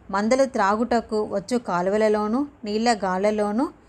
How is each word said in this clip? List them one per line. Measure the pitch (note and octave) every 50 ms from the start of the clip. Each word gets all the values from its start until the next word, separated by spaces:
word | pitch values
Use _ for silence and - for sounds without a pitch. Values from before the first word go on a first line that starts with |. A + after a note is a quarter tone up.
| - -
మందలు | F#3+ G3+ G#3+ A3+ C4 C4 C4+
త్రాగుటకు | C4 - A3 G3 G3 G#3 A3 A#3+ A3+ A#3+ A3+ A3+ - A3 G#3+ G#3+ -
వచ్చు | G#3 G3 - - A#3+
కాలువలలోనూ | A#3+ A#3+ A3 F3+ F3 F3+ F#3+ G#3 G#3+ A3 G#3+ G#3+ G#3+ G#3 G#3+ A3+ C4 D4 C#4+ - - -
నీళ్ళ | G#3 G#3 A3 A#3 A#3+ A#3+
గాళ్ళలోనూ | F#3+ G3+ F#3 F#3 F#3 G3 G#3+ G#3+ G#3 G#3 G#3 G#3 A#3 D4 F4+ - - -